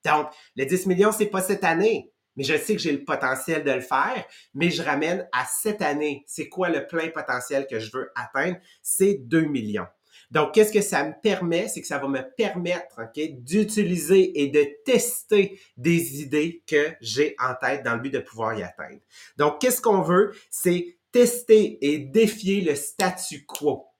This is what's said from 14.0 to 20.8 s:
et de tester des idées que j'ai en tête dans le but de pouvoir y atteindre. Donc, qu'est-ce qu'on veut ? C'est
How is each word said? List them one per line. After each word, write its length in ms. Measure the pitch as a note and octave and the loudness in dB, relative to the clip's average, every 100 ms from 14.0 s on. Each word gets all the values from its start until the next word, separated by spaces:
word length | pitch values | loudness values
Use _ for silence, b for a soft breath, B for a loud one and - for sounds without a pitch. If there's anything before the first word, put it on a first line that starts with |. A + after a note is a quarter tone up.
| D3+ F#3+ F#3 D3+ | 4 4 6 2
et 60 | C#3+ | 2
de 200 | D3 C#3+ - | 4 2 -2
tester 800 | - A#3+ - - - G#3 G3 B B - | 2 2 2 -6 2 2 2 B B -4
des 440 | C#3+ E3+ C3 C#3 | 2 2 0 -8
idées 420 | C#3 D3 E3 E3 - | -2 0 0 -4 0
que 260 | D3 D3+ D#3+ | 0 0 -4
j'ai 380 | A2+ A2 D3 - | -6 0 0 0
en 140 | B2+ | -4
tête 300 | B2+ B2+ C#3 | -2 -2 -2
dans 100 | A#2 | -2
le 80 | A#2 | -4
but 120 | C3+ | -4
de 60 | C3 | -6
pouvoir 380 | - A2 A2+ A2 | -8 -6 -4 -4
y 60 | |
atteindre. 360 | F2 - C#2+ - _ B B - | -8 -12 -18 -18 _ B B 0
Donc, 240 | D3 D3 | 0 2
qu'est-ce 200 | B3+ B3 | 0 2
qu'on 200 | A#3 F#3+ | 2 2
veut ? 320 | D#3+ F3+ G3+ B B | 4 4 4 B B
C'est 480 | - F#3 F3 | -2 0 0